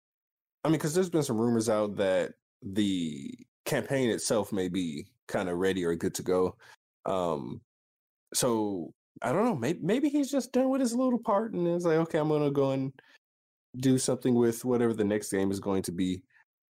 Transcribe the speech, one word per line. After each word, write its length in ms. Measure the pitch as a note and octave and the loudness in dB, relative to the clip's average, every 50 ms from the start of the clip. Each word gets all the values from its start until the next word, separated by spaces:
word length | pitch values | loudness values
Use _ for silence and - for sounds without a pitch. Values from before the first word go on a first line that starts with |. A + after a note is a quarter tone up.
| _ _ _ _ _ _ _ _ _ _ _ _ - | _ _ _ _ _ _ _ _ _ _ _ _ 0
I 40 | D3+ | 0
mean, 120 | D#3+ D3 | 0 2
'cause 140 | - D#3 D3+ | 0 0 0
there's 160 | F#3 F#3+ F3 | 0 0 2
been 120 | E3+ D#3+ | 0 0
some 160 | C#3 - A2+ G#2+ | 0 0 0 2
rumors 280 | A#2 B2 A#2 A2+ G#2+ A#2 | 2 2 2 2 2 2
out 280 | G#2+ G#2+ G#2+ G#2 G2 | 2 2 0 -2 -2
that 380 | G2+ G2 F#2 F#2 F2+ D#2+ D#2 - _ _ _ _ _ | 0 0 2 2 2 0 -2 -6 _ _ _ _ _
the 720 | - G2+ F#2+ G#2+ G#2 G2 F#2+ F2+ E2 D#2 D2 C2+ C#2 - - - - - _ _ - | -14 -4 -2 0 0 2 0 0 -2 -4 -6 -8 -10 -12 -14 -16 -20 -20 _ _ -8
campaign 460 | - D#3 B2 - - C#3 C3+ B2+ A2+ | -4 -4 -4 -2 -2 -2 0 2 0
itself 420 | G2 F2+ - - B2 G#2+ G2+ - | 0 0 0 0 0 0 0 -2
may 160 | A2 F#2+ F#2 F2+ | -2 -2 -2 -2
be 380 | F2 F#2+ F2+ E2 C#2+ D2 - - _ _ _ - | -2 -2 -4 -4 -6 -8 -12 -14 _ _ _ -6
kinda 260 | - A2 G2 F2+ F2 | -4 -4 -2 -2 -2
ready 300 | F2 F#2+ F#2+ F#2+ F#2+ F2 | 0 0 0 0 0 0
or 100 | E2+ E2+ | 0 0
good 200 | E2 G#2 F2+ - | 0 -2 -4 -4
to 60 | - | -4
go. 340 | - F2+ F2+ F#2 F#2 F2+ - _ - - - _ _ _ _ _ - | -2 0 2 2 2 0 -2 _ -16 -20 -20 _ _ _ _ _ -6
Um, 580 | - G2 F#2 F2 E2 D#2 C#2+ B1 B1 - - - _ _ _ _ _ _ _ _ _ _ _ _ _ - | -4 -2 0 0 0 -2 -2 -4 -8 -10 -12 -16 _ _ _ _ _ _ _ _ _ _ _ _ _ -4
so, 600 | - - B2 A#2 A2 G#2+ G#2 G2 F2 D#2 - - _ _ _ _ - | -2 0 0 0 0 0 -2 -4 -6 -8 -10 -14 _ _ _ _ -6
I 100 | - A#2+ | -4 -2
don't 120 | C3+ F#3 A3+ | 0 2 2
know, 100 | B3 G3 | 0 0
may-, 180 | B2 A2 C#3 F#3+ - | 0 -2 -2 -2 -2
maybe 280 | E3 F3 G#3+ C#4+ D#4 C#4+ | -2 -2 0 0 0 0
he's 200 | C#4 D4 C#4 B3 | 0 0 0 0
just 220 | C#4 C4+ - - | -2 -4 -2 0
done 180 | - B3 C4 C4 | 0 0 2 2
with 120 | C4+ C4 | 2 0
his 120 | C4+ A3+ A#3 | 0 0 0
little 220 | B3 C4 B3+ A#3+ A3 | 0 0 0 0 0
part 320 | - A3+ G3+ G3 - - - | 0 0 0 0 0 -2 -2
and 140 | F3+ F3 E3+ | -2 0 0
is 180 | E3+ F3 F3 | 0 0 2
like, 120 | E3+ D#3 D#3+ | 2 2 2
"Okay, 200 | E3 E3 - D#3 | 2 2 0 0
I'm 100 | D3+ D#3 | 2 2
gonna 200 | D3+ D3+ D3 C#3+ | 2 2 2 2
go 200 | C#3 C#3+ C#3 C3+ | 2 2 2 2
and 200 | C3+ C3+ C3 C3+ - - - _ - _ _ _ _ _ _ _ _ _ _ _ - B2+ | 0 -2 -4 -4 -8 -12 -18 _ -20 _ _ _ _ _ _ _ _ _ _ _ -6 0
do 200 | C3 C3 C3 B2+ | 2 4 4 4
something 360 | - C#3 B2+ A#2+ - C3 A#2+ | 2 0 -2 0 2 2 4
with 300 | A#2+ A#2+ A#2 A#2 - - | 4 4 4 2 0 0
whatever 300 | B2+ B2 A#2 A#2 A#2 A2+ | 0 2 2 2 2 2
the 100 | A2 G#2 | 2 2
next 280 | G#2 G#2+ G#2+ - - | 2 2 0 0 -2
game 180 | G#2 F#2+ G2 G2 | 0 0 0 0
is 80 | G2 F#2+ | 0 -2
going 220 | - G2+ F#2+ F#2+ - | -2 -2 -2 -2 -2
to 80 | - | -2
be." 320 | E2+ F2+ F#2 F#2 F2+ F2+ - _ _ _ _ _ _ _ _ | -2 -2 -2 -2 -2 -4 -8 _ _ _ _ _ _ _ _